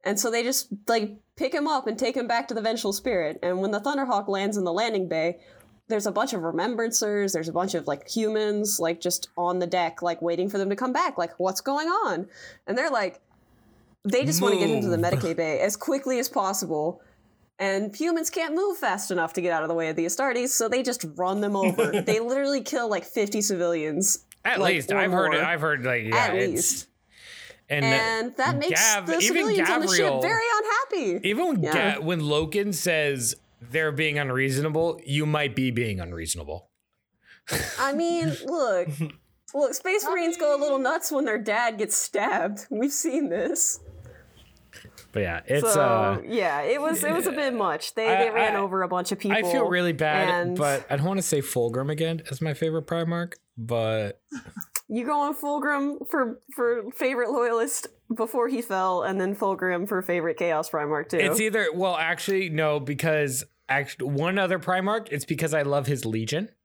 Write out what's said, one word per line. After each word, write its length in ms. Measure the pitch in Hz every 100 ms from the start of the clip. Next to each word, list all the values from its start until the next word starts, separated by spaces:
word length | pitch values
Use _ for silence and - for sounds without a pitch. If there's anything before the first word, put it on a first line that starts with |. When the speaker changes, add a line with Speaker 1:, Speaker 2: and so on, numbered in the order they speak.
Speaker 1:
And 160 | 185 214
so 100 | 240
they 120 | 233
just, 240 | 233 262 - 202 -
like, 300 | 233 208 - _
pick 180 | - 269
him 140 | 311 294
up 200 | 277 247
and 100 | 214
take 180 | 254
him 120 | 262 240
back 200 | 233 240
to 40 |
the 80 | 226
Vengeful 320 | 220 226 208
Spirit. 460 | - 262 196 156 160
And 180 | 175 180
when 100 | 196
the 80 | 202
Thunderhawk 480 | 240 285 262 202 202
lands 280 | 196 196 208
in 60 |
the 80 | 180
landing 340 | 175 226 208 180
bay, 320 | 160 165 175 - - - _ -
there's 180 | 214
a 60 | 202
bunch 220 | 190 262
of 80 | 208
Remembrancers, 920 | 165 160 208 233 226 - 214 208 196
there's 140 | 170 165
a 40 |
bunch 200 | 165 190
of, 120 | 175 151
like, 200 | 143 -
humans, 680 | 226 214 214 214 208 208 -
like, 200 | 165 170
just 280 | 180 175 - -
on 220 | 175 180
the 80 | 185
deck, 340 | 185 170 -
like, 200 | 175 170
waiting 280 | 170 170 196
for 80 | 202
them 120 | 196
to 60 |
come 180 | 196 254
back, 240 | 269 349 -
like, 140 | 170 -
"What's 220 | 185 190
going 260 | - 285 320
on?" 400 | 392 427 359 196 - - - -
And 100 | 240
they're 120 | 311
like, 300 | 247 185 - _ _ _ _ _ _ _ _
they 200 | 202 247
just 160 | 147 165
wanna 160 | 196 190
get 120 | 170
into 180 | - -
the 80 | 170
Speaker 2:
Move. 160 | 170
Speaker 1:
Medicae 220 | 185 165
bay 240 | 165 160 151
as 140 | 202 208
quickly 420 | - 277 262 247
as 100 | 262
possible. 720 | - 190 202 170 151 156 180 - _ _ _ _ -
And 380 | 196 196 208
humans 340 | - 330 330 311
can't 240 | 359 330
move 240 | 320 403 349
fast 320 | 247 190 -
enough 220 | 175 165
to 80 | -
get 100 | 175
out 100 | 165
of 60 | 156
the 40 |
way 160 | 165 160
of 60 |
the 100 | 160
Astartes, 440 | 165 175 269 240 247
so 180 | - 226
they 160 | 247
just 220 | 247 240 160
run 260 | 147 180 202
them 140 | 202
over. 460 | 202 190 180 - 208
Speaker 2:
<laughs> 40 |
Speaker 1:
They 140 | - 214
literally 420 | 233 269 277 277
kill, 260 | 208 269 233
like, 140 | 196
fifty 360 | - 240 202 214
civilians. 840 | 208 185 170 170 156 151 196 - _ -
Speaker 2:
At 160 | 220 220
Speaker 1:
like, 160 | 190
Speaker 2:
least. 160 | 175 139
Speaker 1:
or 60 | 196
Speaker 2:
I've 140 | 196
heard, 200 | 180 180
Speaker 1:
more. 100 | 160
Speaker 2:
I've 200 | 147 170
heard, 220 | 156 143
like, 180 | 127 120
yeah, 120 | 110 -
Speaker 1:
At 180 | 107
Speaker 2:
it's 160 | 95 131
Speaker 1:
least. 340 | - - - - _ _ - - - - - -
Speaker 2:
and 140 | 147
Speaker 1:
And 500 | - - 226 226 240
that 220 | - 262 277
makes 220 | 302 330
Speaker 2:
Gav-, 280 | 440 415 330
Speaker 1:
the 60 |
Speaker 2:
even 80 | 330 370
Speaker 1:
civilians 420 | 339 427 403 -
on 120 | 240
the 60 | 349
ship 100 | -
Speaker 2:
Gabriel, 240 | 294 135
Speaker 1:
very 220 | 370 453 466 427
unhappy. 680 | 427 453 523 392 220 175 185
Speaker 2:
even 180 | 214 359
when 160 | 240
Speaker 1:
Yeah. 320 | 151 156 -
Speaker 2:
Ga-, 60 | 143
when 180 | 156 175
Loken 520 | 147 147 156 202 202
says 600 | 170 175 160 147 135 113 - _ _
they're 340 | 117 156 156
being 260 | 139 156 147
unreasonable, 800 | 139 127 135 135 156 156 170 -
you 200 | 139 143
might 300 | 151 151 147
be 160 | 117 131
being 280 | 117 113 95
unreasonable. 680 | 87 85 80 87 71 82 _ _ _ _ _ _ _ - - - - -
Speaker 1:
I 140 | 269
mean, 420 | 285 339 339 320 -
Speaker 2:
<laughs> 60 |
Speaker 1:
look. 440 | - 339 247 185 175 143 156 - _ _ -
Look, 180 | 277 277
Space 320 | 277 370 403
Marines 300 | 403 381 339 339
go 180 | 302
a 40 | 285
little 180 | 294 269
nuts 320 | 254 320 -
when 120 | 285
their 140 | 269 214
dad 380 | 214 214 240 214
gets 160 | 208
stabbed. 720 | - - 202 214 196 180 202 -
We've 220 | 208 277
seen 380 | - 330 269 170
this. 500 | 175 196 - - - - - - - - - - - _ - - - -
Speaker 2:
But 80 | 110
yeah, 200 | 95 85
it's, 260 | - 139 226
Speaker 1:
So, 60 | 196
Speaker 2:
uh, 400 | 190 110 101 98
Speaker 1:
yeah, 380 | - 233 180 147
it 180 | 147 277
was, 200 | 302 -
it 120 | 294
was 120 | 339
a 60 | 370
bit 220 | 285 277
much. 400 | 240 190 147 -
They, 180 | - 220
Speaker 2:
I, 120 | 190
Speaker 1:
they 40 | 226
ran 260 | 220 220 208
Speaker 2:
I, 20 |
Speaker 1:
over 220 | 196 190
a 40 | 180
bunch 240 | 180 180
of 40 | 196
people. 180 | 202 214
Speaker 2:
I 60 | 220
feel 160 | 262 208
really 240 | 180 175
bad, 340 | 147 156 151 170 175 175
Speaker 1:
and 100 | 180
Speaker 2:
but 280 | 147 135 -
I 80 | 139
don't 80 |
wanna 160 | 165 196
say 180 | - 147
Fulgrim 500 | 139 123 117 123 139
again 320 | 151 160 165 -
as 120 | 135
my 120 | 160
favorite 320 | 143 165 160
Primarch, 460 | 151 170 165 170 175 - _ -
but 600 | 113 117 110 110 104 - _ 269 - - - - -
Speaker 1:
You 160 | 226
going 280 | 247 294 285
Fulgrim 720 | 285 294 294 285 285 285 285 269
for, 320 | 320 240 - -
for 380 | 285 240 240 214 -
favorite 320 | 254 254 233
loyalist 560 | 262 240 233 226 - - _ _
before 360 | 226 226 262 233
he 120 | 247
fell, 420 | 233 190 185 180
and 180 | 160 196
then 160 | 190 202
Fulgrim 500 | 196 190 185 175 202
for 140 | 190
favorite 340 | 190 175 160 160
Chaos 320 | 175 156 165
Primarch 380 | 156 147 151 -
too. 60 | 170
Speaker 2:
It's 200 | 190 180
either, 300 | 220 220 180
well, 220 | 170 185
actually, 540 | 165 165 175 - 196 185
no, 320 | 156 156 151
because 640 | 135 143 165 156 143 131 - _ -
act-, 320 | 135 135 -
one 340 | 165 139 165 196
other 220 | 185 180
Primarch, 480 | 180 180 190 220 220
it's 120 | 147
because 280 | - 160 160
I 80 | 151
love 260 | 143 143 135
his 160 | 135
Legion. 440 | 113 110 113 156 220 _